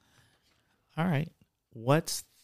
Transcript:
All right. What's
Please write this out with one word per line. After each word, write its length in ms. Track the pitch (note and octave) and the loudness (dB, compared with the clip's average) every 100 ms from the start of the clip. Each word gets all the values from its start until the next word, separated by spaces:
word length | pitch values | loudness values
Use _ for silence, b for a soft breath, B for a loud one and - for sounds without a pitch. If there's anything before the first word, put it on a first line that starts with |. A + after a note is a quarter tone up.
| _ _ _ _ _ _ _ _ _ D3+ | _ _ _ _ _ _ _ _ _ -4
All 100 | F3+ | 0
right. 260 | C#3+ D#3+ - _ _ _ | 0 -2 -10 _ _ _
What's 540 | A#2 A#2 D3+ - - - _ | -6 2 2 2 -6 -10 _